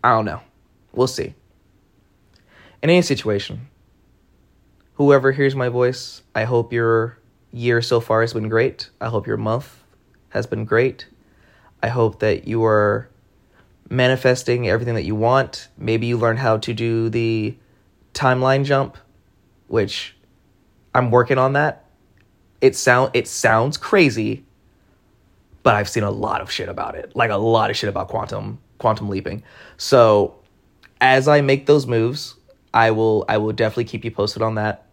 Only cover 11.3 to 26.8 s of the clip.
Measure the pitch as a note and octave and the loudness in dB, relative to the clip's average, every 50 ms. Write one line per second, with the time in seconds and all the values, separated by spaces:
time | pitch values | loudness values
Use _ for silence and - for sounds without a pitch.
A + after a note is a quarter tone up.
11.3 | _ _ _ _ _ _ _ - _ _ - A2+ A#2+ B2+ A#2 G#2+ - - G#2+ G#2+ | _ _ _ _ _ _ _ -20 _ _ -6 -4 0 0 0 0 0 -2 -2 -2
12.3 | G2 - - - A2 A#2 A2+ A2 G#2+ G#2+ G#2 G#2 G#2 A2+ A#2+ _ _ _ _ _ | -2 -2 -4 -6 -2 0 2 2 2 2 2 2 0 -2 -6 _ _ _ _ _
13.3 | _ _ _ _ _ _ _ _ _ _ _ - A#2 B2+ B2+ B2+ C3 B2+ - C3 | _ _ _ _ _ _ _ _ _ _ _ -6 -2 0 2 2 2 2 2 2
14.3 | B2+ B2+ - - B2 B2 A#2+ G2 G2+ A2+ A#2+ A#2+ A#2 G#2+ C#2+ E2+ G#2+ G#2+ A2 A#2 | 2 2 0 -2 -2 0 0 0 0 0 -2 -2 -4 -4 -4 -4 -2 0 0 2
15.3 | B2+ C3+ B2+ - - - - - _ - G#2 A2 A2+ A2+ A#2 A#2 A#2+ A2+ A2+ A#2 | 2 2 0 -2 -8 -16 -18 -20 _ -8 -4 -2 -2 -2 0 -2 -2 0 0 0
16.3 | A2 B2 C3 A#2 A2 G#2+ A2+ - A#2 A2 A#2 A#2 A2+ A2+ A2+ A2+ A2 A#2 A#2 A2+ | 0 0 0 0 0 0 -2 -6 -6 -4 -4 -2 -2 -2 -2 -2 -2 -2 -2 0
17.3 | A2+ A2 G#2+ G#2+ - _ _ _ _ _ _ _ _ _ _ _ _ - C#3+ B2+ | -2 -2 -4 -6 -8 _ _ _ _ _ _ _ _ _ _ _ _ 0 0 2
18.3 | B2+ C3 B2+ C3 C3+ C#3 C#3 C3+ C#3 C3+ C#3 - - - _ _ _ _ _ _ | 2 2 2 2 2 2 2 0 0 0 -2 -4 -8 -20 _ _ _ _ _ _
19.3 | _ _ _ _ _ _ _ _ - A2+ G2 G2+ - - - - _ _ _ _ | _ _ _ _ _ _ _ _ -2 -2 -2 -2 -4 -10 -12 -14 _ _ _ _
20.3 | _ _ _ _ _ _ _ _ _ _ _ _ - B2 B2+ A#2+ A#2 B2 A#2+ - | _ _ _ _ _ _ _ _ _ _ _ _ 0 0 2 4 4 4 4 4
21.3 | C3+ C3 C3 C3+ C#3 C#3+ D3+ D3+ - - _ _ _ _ _ _ _ _ _ _ | 2 2 2 2 2 0 0 0 -4 -8 _ _ _ _ _ _ _ _ _ _
22.3 | _ _ _ _ _ _ - C3 C3 - - C3 B2 B2 C3 C3+ - B2 A2 - | _ _ _ _ _ _ 2 2 2 2 0 2 2 2 2 0 0 -4 -4 -4
23.3 | - - - A2+ A2+ A2+ A#2 C#3+ D3+ - - - - G3 F3 C#3 A2 A2+ A2 G#2+ | -8 -2 0 2 2 2 2 0 -4 -6 -4 0 4 4 4 4 2 -2 -4 -4
24.3 | A2 - _ _ _ _ _ _ _ _ _ _ _ _ _ _ _ _ _ _ | -6 -8 _ _ _ _ _ _ _ _ _ _ _ _ _ _ _ _ _ _
25.3 | _ _ _ _ - _ _ C3 G#2+ G#2 G#2 - - A2+ G#2 G2+ G2 G#2 G#2+ G#2+ | _ _ _ _ -20 _ _ 2 2 2 -2 -4 -4 -4 -4 -4 -4 -6 -6 -6
26.3 | - - G2 - - - - G2 F#2+ - | -6 -6 -6 -8 -8 -8 -8 -10 -8 -10